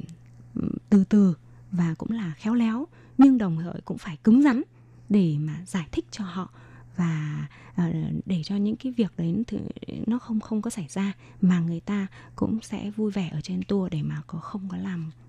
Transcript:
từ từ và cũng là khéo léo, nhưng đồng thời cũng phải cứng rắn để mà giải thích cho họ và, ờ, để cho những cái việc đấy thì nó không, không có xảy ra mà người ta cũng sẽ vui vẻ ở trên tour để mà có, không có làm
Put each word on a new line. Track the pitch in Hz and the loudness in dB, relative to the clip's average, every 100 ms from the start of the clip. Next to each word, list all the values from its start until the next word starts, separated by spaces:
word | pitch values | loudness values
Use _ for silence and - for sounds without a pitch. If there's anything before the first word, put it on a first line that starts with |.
| - 165 - - - - - - - | -10 -18 -20 -20 -10 -6 -4 -6 4
từ | 202 | 4
từ | 190 208 196 160 - - - | 6 6 6 2 -6 -20 -6
và | 175 170 160 | -2 0 -2
cũng | - | -4
là | 226 180 151 | -4 -4 -6
khéo | 214 | -2
léo, | 240 226 226 320 - - - | 2 2 0 -6 -12 -2 8
nhưng | 277 254 | 8 8
đồng | 196 160 | 2 -2
thời | 170 - | -4 -8
cũng | - - | -8 -8
phải | - 151 | -8 0
cứng | - 240 | 6 8
rắn | 285 240 359 - - - - | 8 4 -2 -12 -20 -20 0
để | 202 170 147 | 4 4 2
mà | 151 151 185 | -2 -6 -6
giải | 185 151 | -6 -6
thích | 311 - | -8 -8
cho | - | -10
họ | 190 180 180 - - - - - | -8 -8 -10 -14 -20 -20 -10 -2
và, | 170 156 151 151 147 - - | 0 0 -4 -6 -8 -12 -8
ờ, | - 170 160 156 156 - | -2 -2 -2 -2 -4 -2
để | 180 | -4
cho | 156 202 | -2 -2
những | 208 226 | -2 -2
cái | 262 | -4
việc | 247 208 - | -2 -2 -2
đấy | 165 185 240 | -2 -2 -2
thì | 208 - - - - - | -6 -8 -10 -12 -6 -4
nó | 240 | -4
không, | - 220 | -2 -4
không | - 220 | -2 -4
có | 226 | -4
xảy | - 156 | -8 -8
ra | 190 196 - - - | -4 -4 -6 -14 0
mà | 180 180 | 4 4
người | 165 170 | 2 -2
ta | - 202 196 - - - | -4 -4 -4 -10 -20 -4
cũng | 196 220 | -2 -2
sẽ | - 202 202 | -6 -8 -8
vui | 208 214 | -4 -2
vẻ | 196 165 | -2 -4
ở | 156 | -6
trên | - 185 185 | -6 -6 -2
tour | 202 180 | -2 -2
để | 160 | -4
mà | 147 151 - | -4 -6 -8
có, | 165 | -12
không | - 208 190 | -10 -10 -8
có | 180 | -8
làm | 190 175 160 - | -6 -6 -8 -14